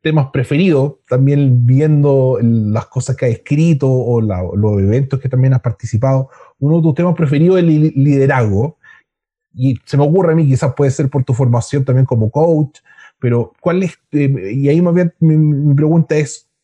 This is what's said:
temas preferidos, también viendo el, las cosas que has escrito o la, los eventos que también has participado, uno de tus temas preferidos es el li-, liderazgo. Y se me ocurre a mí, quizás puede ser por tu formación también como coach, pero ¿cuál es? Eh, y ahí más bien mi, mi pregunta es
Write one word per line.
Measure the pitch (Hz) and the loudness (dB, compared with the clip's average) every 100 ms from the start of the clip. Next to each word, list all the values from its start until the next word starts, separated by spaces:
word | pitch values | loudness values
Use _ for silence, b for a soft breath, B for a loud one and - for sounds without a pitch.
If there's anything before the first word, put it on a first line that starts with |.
temas | 160 156 135 | 0 0 0
preferidos, | 135 120 143 190 147 143 - _ | -4 -2 0 2 2 0 -6 _
también | 127 135 143 139 123 | 0 2 2 2 2
viendo | 120 131 156 147 143 139 131 131 | 2 2 2 2 2 2 2 0
el, | 117 113 104 | 0 0 0
las | 107 - | -4 -4
cosas | - - 131 | -8 -6 -4
que | 127 | -2
has | |
escrito | 107 - 147 165 151 135 | -4 -4 0 2 2 0
o | 127 117 117 | 0 0 0
la, | 110 90 90 | 0 -4 -4
los | 92 107 104 | -2 0 0
eventos | 98 117 139 131 | 0 0 -2 -4
que | 131 | -4
también | 127 131 | 0 0
has | 131 | 0
participado, | - - - 107 135 135 131 B B _ | -2 -8 -6 -2 0 -2 -4 B B _
uno | 143 165 | -2 0
de | |
tus | 165 | 0
temas | 139 175 | 0 -2
preferidos | 165 156 143 170 185 | -2 -2 0 2 2
es | |
el | 170 | 2
li-, | 151 156 | 2 0
liderazgo. | 135 139 139 135 131 110 98 135 - B B _ _ _ _ _ | 0 0 2 2 0 0 -2 -4 -8 B B _ _ _ _ _
Y | - 131 120 | -6 -4 -4
se | _ 139 | _ -2
me | |
ocurre | 147 180 170 | 2 2 2
a | 160 | 0
mí, | |
quizás | 151 131 143 - | 0 0 -2 -2
puede | 143 | -2
ser | 135 135 | 0 -2
por | 135 | -2
tu | 127 | -4
formación | 120 131 120 - - | -2 0 0 -2 -4
también | 135 127 127 | 0 0 0
como | 123 110 | 0 -2
coach, | 143 165 156 147 - B B B _ | 0 0 0 -2 -8 B B B _
pero | 123 120 113 _ | -2 -2 -4 _
¿cuál | 180 175 | -4 -2
es? | 185 - _ | -4 -8 _
Eh, | 151 139 135 92 | -2 -2 -2 -4
y | 127 139 | -4 0
ahí | 156 | 2
más | 175 | 2
bien | 170 175 _ | 0 -2 _
mi, | 160 156 | 0 2
mi | 151 143 147 | 2 0 0
pregunta | 143 151 165 160 156 | 2 2 0 0 -2
es | 143 - _ _ | -4 -8 _ _